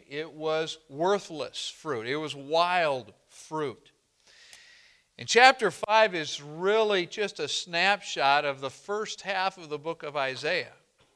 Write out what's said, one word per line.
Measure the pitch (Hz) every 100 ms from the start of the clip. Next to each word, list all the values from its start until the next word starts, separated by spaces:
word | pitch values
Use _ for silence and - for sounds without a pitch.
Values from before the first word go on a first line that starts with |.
| -
it | 143 160
was | 151 156 156 160 - -
worthless | 139 180 202 196 156 123 - -
fruit. | - 156 120 117
It | 147
was | 156
wild | 139 139 160 175 180 156 131 101 - _
fruit. | - - 156 143 104 _ _ _ _ _ - - - - - _ _ _ -
And | 123
chapter | 226 262 269 220
five | - 202 220 220 175
is | 147 -
really | 147 156 190 220 214 196 170
just | - 202 -
a | 147
snapshot | - 180 170 190 202 - 170 139 147 147
of | 135
the | 135
first | - - 208 214 -
half | 185 190 190 185
of | 156
the | 147
book | 156 160
of | 151 143
Isaiah, | 135 123 147 175 117 - _ _ _